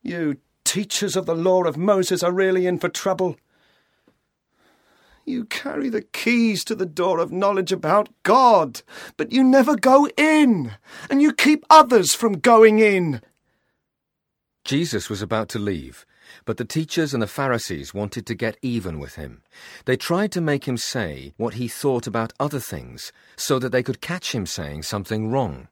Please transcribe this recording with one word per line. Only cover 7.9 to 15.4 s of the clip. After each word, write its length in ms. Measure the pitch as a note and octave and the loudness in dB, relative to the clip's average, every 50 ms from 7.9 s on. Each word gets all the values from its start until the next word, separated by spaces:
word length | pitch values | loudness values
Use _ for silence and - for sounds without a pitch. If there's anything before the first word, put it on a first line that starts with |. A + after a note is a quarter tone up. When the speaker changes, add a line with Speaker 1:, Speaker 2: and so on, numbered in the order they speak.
| F3 G#3 G#3 - _ _ _ | 2 2 2 0 _ _ _
Speaker 1:
God, 580 | - G#3+ C4 C4 A#3+ A3+ F#3 D#3+ C3+ A2+ - _ _ - - - - _ | 4 4 6 6 6 6 6 4 2 -6 -14 _ _ -20 -20 -20 -20 _
but 140 | - D#3+ - | -8 -8 -2
you 120 | - B3+ C4 | 2 4 4
never 320 | C4 B3+ C#4 B3 C4 D4+ | 6 6 6 6 4 2
go 320 | - - C4 C4 C#4 C#4+ C#4+ - | 2 4 6 6 6 6 4 2
in, 560 | - D4 D#4 D#4 D#4 D4+ C4 A3+ F3 C3 A#2 G#2 - _ _ - - - - | 2 2 4 6 6 6 4 4 2 0 -6 -10 -14 _ _ -20 -20 -8 -2
and 100 | C#4+ C#4 | 2 4
you 100 | D4 D4+ | 4 2
keep 320 | - - - C4+ D4+ D4+ - _ | 2 2 4 4 4 2 4 _
others 460 | D#4 D#4 D4+ A#3+ B3 G#3+ F3 C#3+ - | 8 8 8 8 4 2 4 2 -2
from 240 | - - A3+ G3+ D#3+ | 0 0 -2 -2 2
going 400 | - B3 A#3 A3 A3 A3 G#3+ G#3+ | 4 6 8 10 8 8 8 6
in." 420 | A3 G#3+ G3+ F#3+ F3+ D#3+ C3+ A#2 _ _ _ _ _ _ _ _ _ _ _ _ _ _ _ _ _ _ _ _ _ _ _ _ _ _ _ _ _ | 4 4 4 2 0 -2 -4 -6 _ _ _ _ _ _ _ _ _ _ _ _ _ _ _ _ _ _ _ _ _ _ _ _ _ _ _ _ _
Speaker 2:
Jesus 460 | - C3+ C#3+ E3+ D#3+ A#2 G2+ - - | -4 -2 -2 -2 -2 -4 -6 -6 -6
was 120 | A2 F#2+ | -8 -8
about 260 | G#2+ E2 A#2 A2 | -6 -4 -4 -4